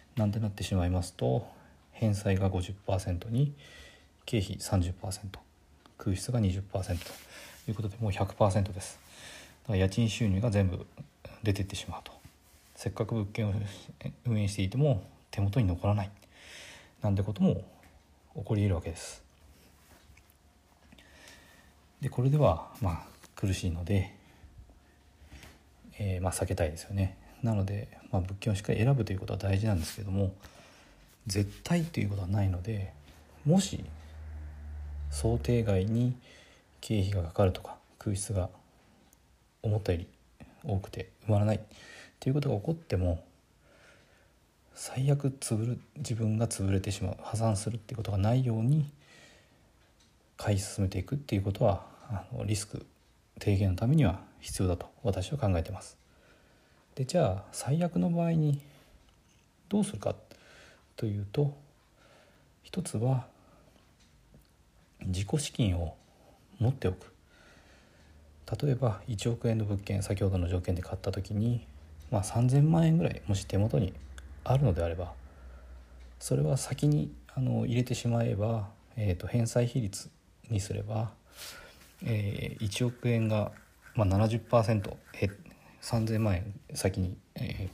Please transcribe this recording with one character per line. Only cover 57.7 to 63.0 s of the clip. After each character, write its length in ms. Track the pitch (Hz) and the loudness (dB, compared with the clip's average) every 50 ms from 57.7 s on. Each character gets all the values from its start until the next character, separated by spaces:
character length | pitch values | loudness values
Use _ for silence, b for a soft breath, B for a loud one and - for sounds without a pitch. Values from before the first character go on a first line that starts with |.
| 147 165 175 | 2 2 2
悪 160 | 165 - 175 | 2 2 2
の 100 | 180 175 | 2 2
場 160 | 170 170 170 | 2 2 2
合 60 | 170 | 2
に 280 | 165 160 151 147 143 143 B B B B B B B B B B _ _ _ _ _ _ _ _ _ _ _ - | 4 4 4 4 2 0 B B B B B B B B B B _ _ _ _ _ _ _ _ _ _ _ -2
ど 120 | 202 214 | 0 0
う 20 | 202 | 0
す 100 | - - | 0 -4
る 60 | 98 | -4
か 160 | - - - - - - B B B B B B B B B B B B _ | -4 -6 -6 -6 -10 -20 B B B B B B B B B B B B _
と 100 | - 117 | -4 -2
い 140 | 107 101 104 | -2 -2 -2
う 80 | 101 101 | -4 -2
と、 240 | - 147 143 139 - - - - _ _ _ _ B B B B B B B B B B B B B _ - | 0 2 2 2 -2 -6 -14 -20 _ _ _ _ B B B B B B B B B B B B B _ -20
一 180 | - - 95 | -8 -6 -6
つ 160 | - - - | -4 -2 -2
は 300 | 107 | 0